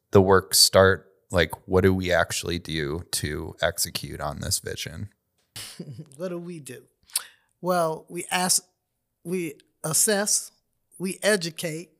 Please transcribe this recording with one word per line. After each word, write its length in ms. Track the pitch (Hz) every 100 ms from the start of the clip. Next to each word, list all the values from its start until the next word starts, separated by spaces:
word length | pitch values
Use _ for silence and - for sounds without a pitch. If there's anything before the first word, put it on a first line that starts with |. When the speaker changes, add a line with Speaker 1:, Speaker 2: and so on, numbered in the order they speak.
| _
Speaker 1:
the 120 | 104
work 340 | 95 95 - -
start? 560 | - 98 95 95 - _ _
Like, 220 | 92 82 - -
what 140 | 92
do 120 | 95
we 180 | 95 92
actually 460 | 85 85 - - 87
do 460 | 85 80 71 80 -
to 440 | - - 76 82 -
execute 580 | - - - - 71 76
on 200 | 73 73
this 180 | 82 -
vision? 500 | - - - 80 101 _ _ _ _ -
Speaker 2:
<laughs> 640 | - - 175 123 151 -
What 120 | 180
do 100 | 175
we 200 | 175 170
do? 240 | 131 123 - _ _ - - _ _ _
Well, 460 | 170 180 165 160 -
we 160 | 175 -
ask, 320 | 180 180 - - _ _ _ _ _
we 300 | - 185 165 - _ _
assess, 680 | 156 156 - 202 208 - - - _ _ _ -
we 220 | 185 -
educate 680 | 185 214 170 160 175 156 180 _